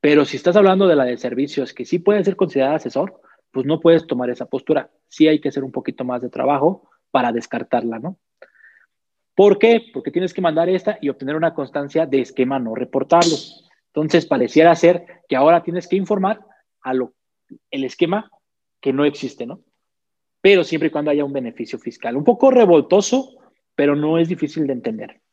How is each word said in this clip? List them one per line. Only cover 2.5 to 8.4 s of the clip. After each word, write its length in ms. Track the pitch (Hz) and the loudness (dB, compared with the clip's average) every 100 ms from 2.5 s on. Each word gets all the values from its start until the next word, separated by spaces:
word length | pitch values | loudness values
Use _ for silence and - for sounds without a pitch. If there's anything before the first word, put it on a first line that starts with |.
| 139 131 156 | 0 0 -2
asesor, 440 | 120 135 190 - _ _ _ | -4 -6 -6 -10 _ _ _
pues 160 | 131 135 | -6 -4
no 140 | 156 | 0
puedes 260 | 165 165 165 | 4 4 2
tomar 240 | 123 123 | -6 -6
esa 160 | 123 120 | -8 -8
postura. 460 | 135 - 147 - _ _ | -10 -2 -4 -4 _ _
Sí 200 | - 156 | 0 2
hay 140 | 156 | 2
que 80 | 147 | -2
hacer 140 | 139 | -6
un 80 | 135 | -8
poquito 340 | 131 - - 123 | -8 -10 -10 -8
más 160 | 123 | -6
de 80 | 123 | -8
trabajo 580 | - 127 143 151 196 _ _ _ | -4 -2 2 0 -2 _ _ _
para 220 | 127 120 | -2 -2
descartarla, 680 | 117 - 120 123 120 117 113 | -4 -6 -10 -4 -4 -4 -8
¿no? 220 | 143 190 _ _ | -10 -14 _ _